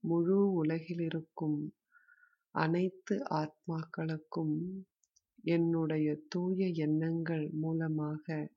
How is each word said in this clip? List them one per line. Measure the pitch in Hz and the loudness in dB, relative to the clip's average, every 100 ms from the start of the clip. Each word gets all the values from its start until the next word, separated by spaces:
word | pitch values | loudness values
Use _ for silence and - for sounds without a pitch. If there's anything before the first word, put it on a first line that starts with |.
முழு | 160 170 170 196 202 180 156 | 0 2 4 4 4 4 2
உலகிலிருக்கும் | 165 165 170 165 160 160 - 156 147 151 - _ - _ - _ _ _ | 0 -2 -4 -2 -2 -8 -4 -2 0 -4 -10 _ -20 _ -20 _ _ _
அனைத்து | - 160 170 185 - - 202 277 | 0 2 4 0 -2 -2 -2 0
ஆத்மாக்களுக்கும் | 160 156 - - 160 160 - 160 160 156 - 156 156 175 190 185 _ _ _ _ - | -2 -2 -6 -6 -6 -6 -6 -4 -4 -6 -4 -2 -2 -4 -8 -14 _ _ _ _ -10
என்னுடைய | - 170 170 165 160 156 151 151 - | 0 2 4 2 2 2 0 -2 -4
தூய | 180 180 190 190 | -4 0 0 0
எண்ணங்கள் | 165 151 156 160 165 165 165 151 | 0 2 2 2 -2 0 -2 -2
மூலமாக | 156 156 160 165 156 151 151 151 156 151 | -2 -2 0 0 0 -2 -4 -6 -6 -6